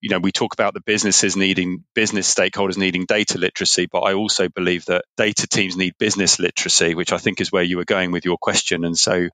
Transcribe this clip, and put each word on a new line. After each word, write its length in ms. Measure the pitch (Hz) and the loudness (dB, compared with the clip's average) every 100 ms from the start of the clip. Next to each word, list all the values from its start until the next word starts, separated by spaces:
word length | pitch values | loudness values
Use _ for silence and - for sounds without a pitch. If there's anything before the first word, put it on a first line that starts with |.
you 80 | 104 | -4
know, 100 | 92 | 0
we 140 | 92 | 0
talk 180 | - 120 | -2 -4
about 220 | - 101 | 0 -2
the 80 | 95 | -2
businesses 560 | 101 107 104 - 98 95 | -2 0 2 2 2 0
needing, 480 | 95 90 90 87 - - | 2 2 0 -4 -6 -2
business 400 | 107 98 - - | 0 0 0 0
stakeholders 420 | 95 - 98 92 | 0 0 -2 0
needing 280 | 92 87 90 | 0 0 0
data 320 | 107 104 90 | 0 0 0
literacy, 480 | 90 - 95 - 87 | -2 0 0 0 0
but 140 | 90 | 0
I 140 | 98 | 0
also 360 | 98 107 - 92 | 0 0 0 -2
believe 360 | 98 90 87 - | 0 0 -2 0
that 200 | 90 - - | -2 -2 -2
data 300 | 107 - - | 0 0 -2
teams 320 | - 92 90 | 0 0 -2
need 160 | 92 - | -4 0
business 400 | 107 98 87 - | -2 2 0 2
literacy, 560 | 90 - 87 - 85 82 | 0 -2 0 2 2 0
which 180 | 87 | 0
I 60 | 87 | 0
think 200 | 110 90 | 0 -2
is 120 | 90 | 0
where 100 | 95 | 0
you 160 | 87 87 | 2 0
were 80 | 85 | 0
going 260 | 101 90 | 0 0
with 140 | 87 90 | -2 -2
your 120 | 87 | 0
question. 420 | - 90 - 85 | 0 -2 -2 -2
And 140 | 85 85 | -2 0
so 320 | - 90 87 | 0 0 -2